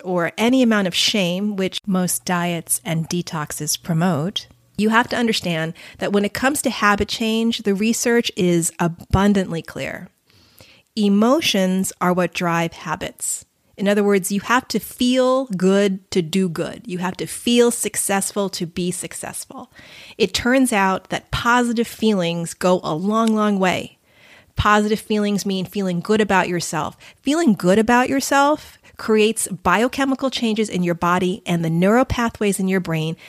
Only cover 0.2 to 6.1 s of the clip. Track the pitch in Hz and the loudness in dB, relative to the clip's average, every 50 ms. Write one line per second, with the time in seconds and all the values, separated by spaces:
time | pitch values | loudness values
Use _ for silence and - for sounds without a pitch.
0.2 | 170 160 - - 220 240 262 262 254 226 220 208 196 175 - - - - - 214 | -2 -2 -2 0 2 2 4 4 4 4 4 2 0 0 0 0 0 0 0 0
1.2 | 185 170 180 185 208 208 202 190 190 180 - - - 208 185 185 180 180 - - | 0 0 -2 -2 -4 -4 -2 -2 -4 -4 -4 -6 -4 -2 0 0 0 0 -2 -4
2.2 | - - 180 175 175 175 170 165 - - - - - 165 160 165 160 - 180 175 | -4 -2 -2 -2 0 -2 -4 -4 -4 -4 -6 -6 -4 -4 -4 -4 -2 -2 -4 -4
3.2 | 175 - - 160 147 - - - 147 151 - - - - 160 160 175 190 165 131 | -4 -4 -6 -8 -6 -6 -8 -8 -6 -6 -6 -6 -2 -2 0 2 2 2 2 0
4.2 | 156 196 - - - _ - _ _ _ - - 208 220 226 233 247 - 262 233 | -2 -4 -6 -8 -12 _ -20 _ _ _ -4 -2 0 2 2 2 2 0 -2 -2
5.2 | 240 226 220 - - 175 170 160 160 165 175 - - - - - 185 - | 0 0 -2 -2 -2 -4 -4 -2 -4 -6 -8 -12 -18 -20 -10 -8 -6 -2